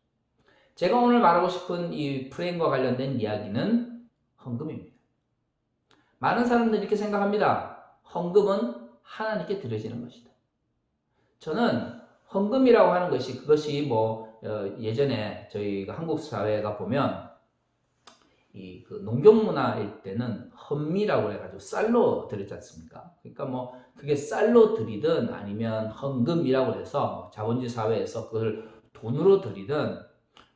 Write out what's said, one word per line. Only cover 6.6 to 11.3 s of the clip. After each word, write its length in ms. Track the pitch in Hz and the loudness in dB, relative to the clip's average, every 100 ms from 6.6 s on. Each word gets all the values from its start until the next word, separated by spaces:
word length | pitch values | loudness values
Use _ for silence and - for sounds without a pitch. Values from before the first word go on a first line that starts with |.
| 226 202 | 2 0
이렇게 160 | - 202 | 0 -2
생각합니다. 800 | 208 202 202 208 160 - - - - _ _ | 0 -2 0 2 2 0 -4 -14 -20 _ _
헌금은 600 | 175 175 196 196 202 233 - - - | -6 2 4 4 2 -2 -6 -16 -20
하나님께 580 | - - 220 208 - 196 | -18 -8 -4 -4 -4 -8
드려지는 420 | 117 107 110 131 | -6 -8 -8 -10
것이다. 260 | 117 - - _ _ _ _ _ _ _ _ _ _ | -12 -16 -20 _ _ _ _ _ _ _ _ _ _